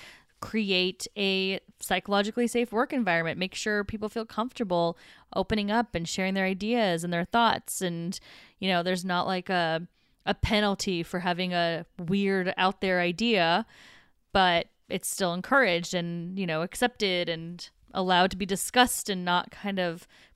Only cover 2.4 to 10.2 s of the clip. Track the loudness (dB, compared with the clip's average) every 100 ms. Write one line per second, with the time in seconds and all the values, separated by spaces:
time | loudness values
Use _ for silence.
2.4 | 0 0 0 0 0 0 2 2 0 -2
3.4 | -4 -4 -2 -2 -2 -6 -6 -6 -6 -4
4.4 | -4 -4 0 2 2 -2 -12 -20 _ -4
5.4 | 0 0 2 0 0 -4 -4 -2 -2 0
6.4 | 0 -2 -2 2 2 0 -2 -2 0 2
7.4 | 4 2 -4 -4 -4 -4 -6 -8 -12 -20
8.4 | -20 _ -2 0 0 -2 -2 -2 0 -2
9.4 | -2 0 0 -2 -6 _ _ _